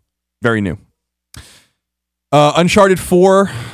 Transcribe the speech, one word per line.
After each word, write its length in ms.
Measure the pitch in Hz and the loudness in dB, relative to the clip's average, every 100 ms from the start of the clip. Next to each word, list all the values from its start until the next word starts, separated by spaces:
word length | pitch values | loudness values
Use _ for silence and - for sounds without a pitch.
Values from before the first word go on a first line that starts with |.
| _ _ _ _ | _ _ _ _
Very 180 | 120 110 | -4 -2
new. 160 | 98 - _ _ _ _ _ - - _ _ _ _ _ _ _ - | -4 -8 _ _ _ _ _ -20 -20 _ _ _ _ _ _ _ -2
Uh, 220 | 147 147 147 | 0 2 0
Uncharted 440 | 180 214 196 175 | 0 2 2 0
four, 500 | - 180 190 190 196 117 - | -2 2 2 2 0 -6 -16